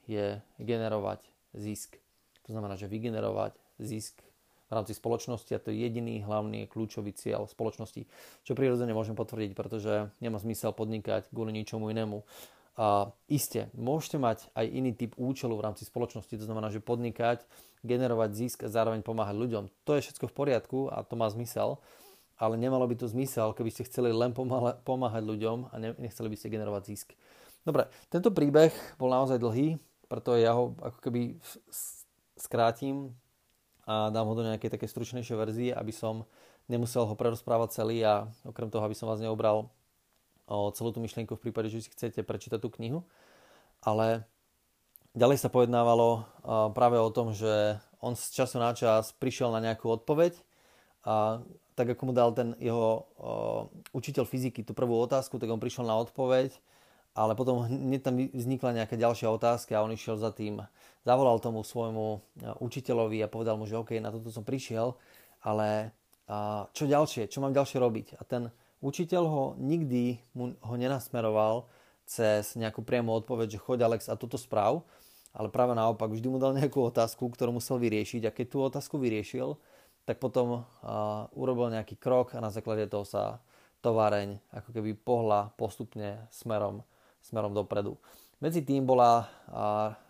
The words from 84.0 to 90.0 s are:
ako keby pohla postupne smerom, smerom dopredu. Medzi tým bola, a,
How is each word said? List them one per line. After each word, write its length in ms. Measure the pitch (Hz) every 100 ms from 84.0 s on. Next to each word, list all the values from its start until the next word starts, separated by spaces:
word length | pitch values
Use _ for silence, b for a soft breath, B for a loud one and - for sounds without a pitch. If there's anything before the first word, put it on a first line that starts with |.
| 107 104 101 101 -
ako 240 | - 113
keby 240 | 117 107 107
pohla 560 | - 120 110 104 104 -
postupne 720 | 110 - 113 110 104 107 113
smerom, 560 | - 117 107 101 101 - b b b
smerom 320 | - 113 104 101
dopredu. 400 | 98 104 101 147 B B B B
Medzi 240 | 156 165
tým 240 | 135 139
bola, 400 | 131 127 120 117 110 B -
a, 480 | 110 107 107 107 110